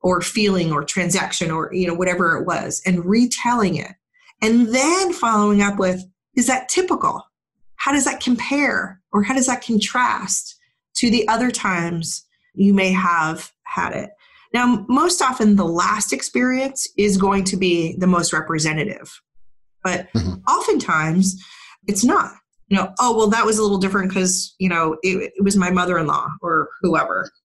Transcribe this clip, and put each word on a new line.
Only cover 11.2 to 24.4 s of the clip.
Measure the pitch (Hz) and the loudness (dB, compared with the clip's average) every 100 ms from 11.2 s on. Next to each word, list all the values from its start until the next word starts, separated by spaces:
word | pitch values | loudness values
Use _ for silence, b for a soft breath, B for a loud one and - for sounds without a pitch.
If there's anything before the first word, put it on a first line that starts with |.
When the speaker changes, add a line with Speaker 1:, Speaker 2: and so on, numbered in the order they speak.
| 214 | 2
Speaker 1:
other | 226 247 | 0 0
times | 233 208 180 170 170 165 - _ _ _ | -2 -2 -2 -2 -4 -6 -10 _ _ _
you | - 202 | 2 4
may | 196 190 | 4 4
have | 185 185 170 160 165 - _ | 2 2 0 0 -4 -10 _
had | - - - | -12 -6 -6
it? | - - _ b b b | -6 -10 _ b b b
Now, | 240 247 240 196 | 0 2 2 2
most | 254 339 349 | 2 2 2
often | - 254 214 202 | -2 2 4 4
the | |
last | 170 170 190 208 - | 4 0 0 -2 -2
experience | 262 - 240 254 254 269 269 - - | -4 -4 -2 0 0 -2 -6 -8 0
is | 208 196 | 2 2
going | 196 196 | 2 2
to | 190 185 | 0 0
be | 185 175 165 - | 0 2 -2 0
the | 185 | 2
most | 175 170 | 2 2
representative, | 160 156 160 147 156 147 - - - _ - - - _ _ | -2 -2 -2 -2 -2 -4 -6 -16 -20 _ -20 -20 -20 _ _
but | 185 180 - | -4 -4 -4
Speaker 2:
Mm-hmm. | 220 190 185 - | -4 -4 -4 -2
Speaker 1:
oftentimes | 302 - 381 - 165 156 170 190 185 B B B B - | 0 2 -2 2 0 2 2 2 0 B B B B -4
it's | 202 | 0
not. | 247 359 - - _ _ _ | 2 2 0 -8 _ _ _
You | 196 | 0
know, | 185 - | 0 0
"Oh, | 247 220 | 2 4
well, | 214 | 4
that | 226 | 4
was | 214 214 | 2 2
a | |
little | 214 196 | 2 2
different | 190 196 185 | 0 0 0
'cause, | 185 185 - | 0 0 -2